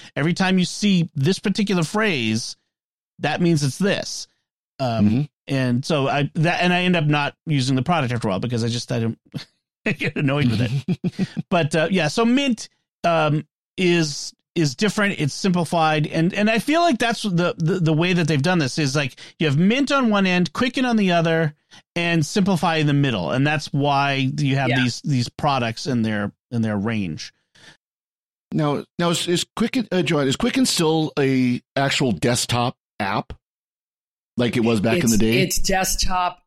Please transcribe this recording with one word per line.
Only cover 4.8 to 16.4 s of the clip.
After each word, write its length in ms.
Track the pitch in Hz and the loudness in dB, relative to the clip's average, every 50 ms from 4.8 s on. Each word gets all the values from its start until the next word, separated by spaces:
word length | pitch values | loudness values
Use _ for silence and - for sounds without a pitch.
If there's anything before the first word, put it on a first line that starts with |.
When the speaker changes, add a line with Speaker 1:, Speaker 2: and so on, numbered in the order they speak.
Speaker 1:
Um, 240 | 135 123 120 92 101 104 | -2 -2 2 2 2 2
Speaker 2:
Mm-hmm. 120 | 107 127 147 - _ _ _ - 139 | 2 2 -2 -4 _ _ _ -4 -2
Speaker 1:
and 320 | 135 131 123 120 120 131 | -2 0 0 0 -2 0
so 220 | - 170 143 135 131 | 0 0 0 0 0
I, 240 | 123 143 143 147 - | 0 0 -2 -2 -2
that, 260 | 175 151 175 175 - 175 | 0 0 0 2 2 2
and 80 | 180 | 2
I 120 | 180 180 180 | 2 2 2
end 120 | 185 180 | 2 2
up 80 | 170 156 | 2 2
not 300 | 147 147 147 143 139 - _ - | 2 2 2 0 -2 -6 _ -6
using 300 | 160 151 139 123 131 135 | -2 0 0 0 2 0
the 60 | 131 | 0
product 320 | 127 - 175 165 135 117 123 | 0 0 0 0 0 0 -2
after 140 | 113 - 110 | -2 -2 -2
a 20 | |
while 80 | 92 95 | -2 -2
because 240 | - 113 127 113 117 | -2 -2 -2 -2 -2
I 60 | 117 | -2
just, 220 | 113 123 - - 127 | -4 -6 -6 -4 -4
I 60 | 120 | -2
don't, 180 | 113 113 - - _ _ - 151 - _ | -2 -4 -4 -8 _ _ -14 -14 -14 _
<laughs> 340 | _ _ _ _ _ _ - | _ _ _ _ _ _ -6
I 60 | 220 | -6
get 240 | - - - - - | -6 -4 -6 -6 -4
annoyed 320 | - 156 135 139 147 143 123 | -2 -2 0 0 2 0 0
with 120 | 113 101 | 2 0
it. 640 | 123 107 123 139 - - 180 - - 180 - - 185 - - - - | -2 -2 -2 -4 -2 -4 -6 -4 -4 -6 -4 -4 -6 -6 -6 -10 -6
Speaker 2:
<laughs> 60 | - | -2
Speaker 1:
But, 260 | - 170 165 151 - | 0 0 0 2 0
uh, 120 | 160 156 - | 0 0 2
yeah, 160 | 190 185 156 147 | 0 0 0 0
so 160 | - 233 233 | 0 0 2
Mint, 440 | 233 247 277 285 277 226 - - - _ _ _ _ _ _ - | 2 2 2 2 0 -2 -4 -6 -18 _ _ _ _ _ _ -2
um, 400 | 170 170 160 156 151 143 151 147 _ _ _ _ _ - - | 0 2 2 2 2 0 -2 -4 _ _ _ _ _ -6 0
is, 560 | 190 175 175 170 160 151 143 - - - - _ _ _ - | 2 2 4 2 2 0 -2 -8 -10 -12 -14 _ _ _ -2
is 200 | 180 160 143 127 | 0 0 0 0
different. 440 | - 208 208 - - 202 202 - - | 0 -2 -2 0 0 0 0 0 -2
It's 140 | 151 147 - | -4 -4 -4
simplified. 720 | - - 196 175 180 170 - - 170 160 156 156 151 147 - | -2 0 0 0 0 0 0 0 0 2 2 2 2 0 0
And, 260 | - 160 160 185 - | 0 0 0 0 0
and 160 | 202 | 0